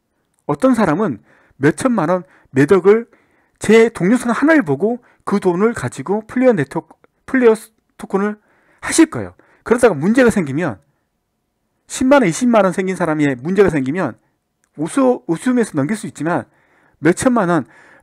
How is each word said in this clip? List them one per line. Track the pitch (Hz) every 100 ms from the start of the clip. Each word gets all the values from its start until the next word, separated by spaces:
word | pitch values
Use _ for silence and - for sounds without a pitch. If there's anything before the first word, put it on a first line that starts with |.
| _ _ _ _ -
어떤 | 147 262 233
사람은 | 196 160 208 104 _ _ _ -
몇 | 139 -
천만 | 262 226 156
원, | 180 175 _ _
몇 | 131 143
억을 | 190 185 226 233 _ _ _ _ -
제 | - 226 226
동영상 | - 175 240 240
하나를 | - 294 311
보고 | 165 139 208 240 _ _
그 | - 196
돈을 | 185 175 220
가지고 | 233 127 - 135 208 214
플레이어 | 247 262
네트워크, | 202 135 165 - _ _ _ -
플레이어 | 262 240 214
스-, | - _ _ -
토큰을 | - 190 208 208 _ _ _ _
하실 | - - 320
거예요. | 123 92 - _ _
그러다가 | - 240 240
문제가 | 151 175 240 240
생기면 | 202 147 135 175 98 _ _ _ _ _ _ _ _ _ _ -
십만 | - 262 285
원, | 196
이십만 | 165 247 226
원 | 190
생긴 | 175 185 185
사람이 | 170 151 143 123
문제가 | 147 190 190
생기면 | 156 131 175 147 - _ _ _ _ _ -
웃어-, | 160 - 262 254 -
웃으면서 | 160 254 247 214 151
넘길 | 143 214
수 | 143
있지만 | - 151 160 - _ _ _ _ -
몇 | 147 180
천만 | 262 240 175
원, | 170 - _ _ _